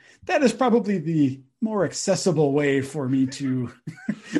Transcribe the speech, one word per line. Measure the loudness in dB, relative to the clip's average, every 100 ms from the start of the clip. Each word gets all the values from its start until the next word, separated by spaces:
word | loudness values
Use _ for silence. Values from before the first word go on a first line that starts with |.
| _ _ -4
that | 2
is | 2
probably | 2 2 2 2 -2
the | 0 2 2 0 -12 _
more | -4 -2 -2
accessible | -2 -2 0 2 2 2
way | 2 2 0
for | -2 -4 -2
me | 0 0
to, | -2 -4 -2 -4
<laughs> | -10 -16 -10 -8 -8 -6